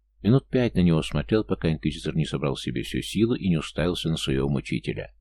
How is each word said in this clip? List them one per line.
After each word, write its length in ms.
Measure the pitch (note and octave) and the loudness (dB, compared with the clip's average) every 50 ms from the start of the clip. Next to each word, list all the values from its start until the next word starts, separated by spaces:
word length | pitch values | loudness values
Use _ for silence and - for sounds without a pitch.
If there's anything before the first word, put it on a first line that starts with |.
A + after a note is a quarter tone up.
| _ _ _ - | _ _ _ -2
Минут 260 | - G2 A#2+ C3+ - - | 2 4 4 4 2 2
пять 260 | - C3 B2 A2+ - | 0 0 0 2 2
на 60 | F#2 | 4
него 200 | F2 F2 D#2+ D#2 | 4 6 4 4
смотрел, 420 | D2+ - - D2+ C#2 - A2 G#2+ G#2+ | 2 0 -2 -2 0 2 2 2 2
пока 280 | - F#2+ - - E2 | 0 -4 -2 0 0
инквизитор 440 | D#2 D2 - D#2 D2+ D#2+ - D#2 - | 0 0 -2 -4 -4 -2 -6 -4 -2
не 100 | D#2+ D#2 | -2 -2
собрал 280 | - - C#2 C#2 C#2+ C2+ | -2 -2 -2 -2 -2 -2
в 80 | - | -2
себе 220 | - - B1 A#1+ A#1 | -4 -6 -6 -6 -6
всю 180 | - - B1 | -4 -6 -6
силу 320 | - - - F#2+ A2 A2+ B2 | -6 -4 0 0 2 2 0
и 160 | - - F#2+ | 0 2 2
не 80 | E2+ | 2
уставился 520 | D2+ - - - - D2+ F2 E2+ - - D#2+ | 0 0 -4 -4 -2 -2 0 -2 -2 -2 -2
на 80 | D#2+ | -2
своего 300 | D2+ - C#2+ C2+ C2 C2+ | -2 -2 -2 0 0 0
мучителя. 680 | C#2 C#2+ B1+ - - - - - - - G#1+ - - _ _ | 0 0 -2 -2 -4 -6 -6 -4 -6 -8 -8 -8 -12 _ _